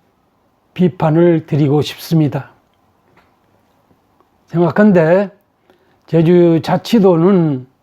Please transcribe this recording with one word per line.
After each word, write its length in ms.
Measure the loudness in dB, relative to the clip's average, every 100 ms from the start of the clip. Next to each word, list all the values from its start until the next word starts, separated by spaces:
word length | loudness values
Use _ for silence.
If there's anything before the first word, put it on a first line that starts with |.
| _ _ _ _ _ _ _ -4
비판을 720 | -2 -2 -2 0 2 0 -2
드리고 340 | -4 -2 -2
싶습니다. 680 | -4 -10 -6 -2 -2 -6 -14 _ _ _ _ _ _ _ _ _ _ _ _ _ _ _ _ _ _ _ _
생각한데 840 | -4 -2 2 2 2 2 0 -2 -10 _ _ _ _ _ _ _
제주자치도는 1600 | -2 2 4 2 0 -2 -6 -2 0 2 2 2 0 0 -4 -10 _